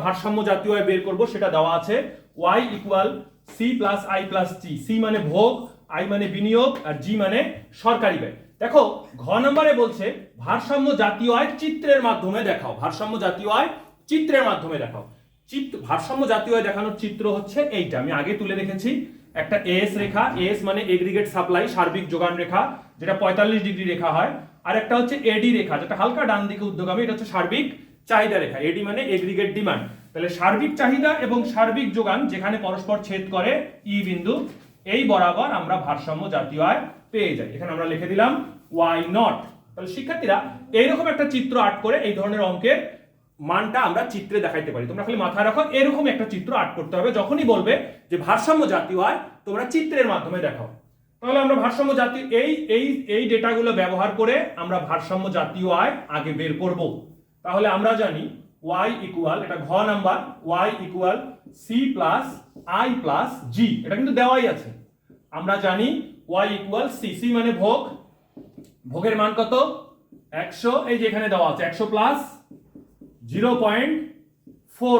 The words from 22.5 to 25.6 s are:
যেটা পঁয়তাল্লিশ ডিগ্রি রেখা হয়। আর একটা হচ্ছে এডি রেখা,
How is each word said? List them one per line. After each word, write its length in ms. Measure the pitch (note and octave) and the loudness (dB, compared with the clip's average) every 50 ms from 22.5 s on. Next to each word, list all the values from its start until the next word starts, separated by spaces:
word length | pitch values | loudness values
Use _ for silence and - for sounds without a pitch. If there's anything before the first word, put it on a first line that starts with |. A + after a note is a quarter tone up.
| F3+ F#3+ - - - - - - _ - | 0 0 0 0 -2 -10 -16 -20 _ -8
যেটা 140 | E3 F#3 F#3+ F#3+ | -4 -2 -2 0
পঁয়তাল্লিশ 400 | G3+ F#3 F#3 G3+ G#3 A3 A3 G#3+ F3+ G#3 | 2 2 4 4 4 4 4 2 0 -2
ডিগ্রি 180 | F#3+ F3+ F#3+ F3+ | -4 -2 -2 -2
রেখা 180 | E3+ - E3+ D#3+ D3+ | -2 0 0 2 2
হয়। 160 | D#3+ F#3 - - - - - _ _ - F3 | 2 2 0 -2 -6 -14 -18 _ _ -4 0
আর 60 | G#3 A3 | 0 0
একটা 140 | G#3+ - A#3+ A#3+ | 2 2 2 2
হচ্ছে 180 | A#3+ A#3+ C#4+ C#4 - A3 G#3+ | 2 2 0 0 2 2 2
এডি 160 | G#3+ A#3 B3 A3+ | 4 4 4 4
রেখা, 160 | G#3 | 2